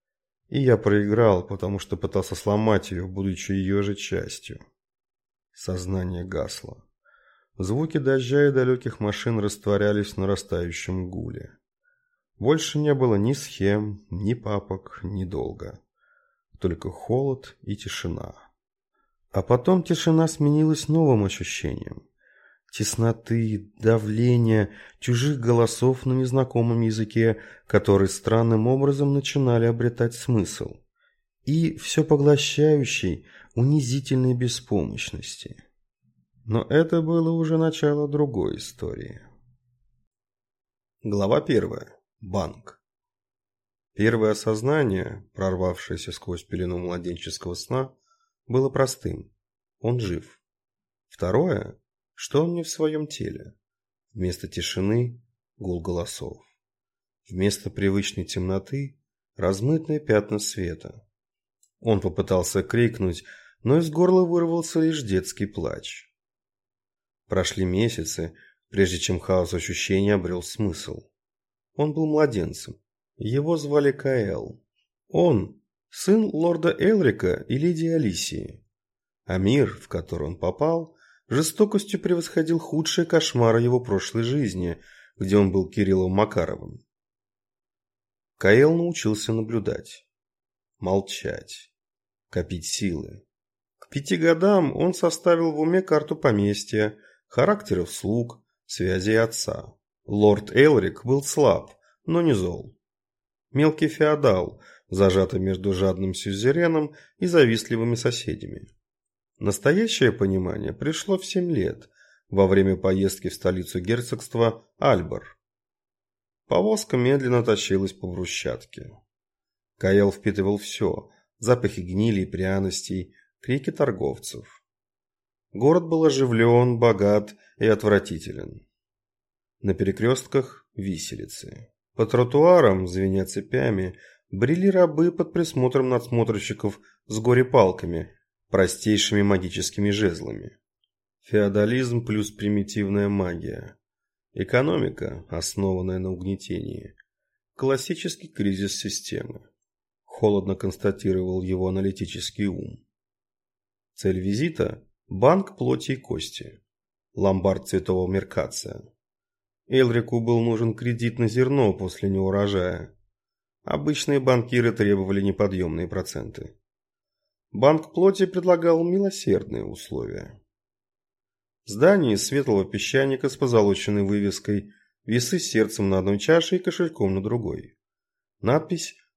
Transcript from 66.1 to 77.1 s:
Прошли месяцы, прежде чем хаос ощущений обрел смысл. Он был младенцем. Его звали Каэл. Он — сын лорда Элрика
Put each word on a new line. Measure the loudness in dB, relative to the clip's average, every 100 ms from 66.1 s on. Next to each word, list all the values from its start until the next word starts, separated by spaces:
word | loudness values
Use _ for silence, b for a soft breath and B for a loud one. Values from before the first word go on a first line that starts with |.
| _ _ _ _ _ _ _ _ _ _ _ _
Прошли | -2 -2 -2 0
месяцы, | 2 0 -2 -8 -8 -8 b b b _
прежде | 0 0 0
чем | -4 -4
хаос | 0 0 0 -4
ощущений | -6 -6 -2 0 2
обрел | 0 0 -6
смысл. | -8 -6 -4 -4 -10 -14 -16 _ _ _ _ _ _ -4
Он | -4
был | -2 0
младенцем. | 2 2 2 -4 -6 -16 -18 _ _ _ -10
Его | -4 -2 0 -2
звали | 0 2 2
Каэл. | 2 0 0 0 -4 -8 -14 _ _ _ _ _
Он — | 2 4 2 0 -8 _ _ _
сын | -6 2 2 2
лорда | 0 0 2 0 2
Элрика | 2 4 4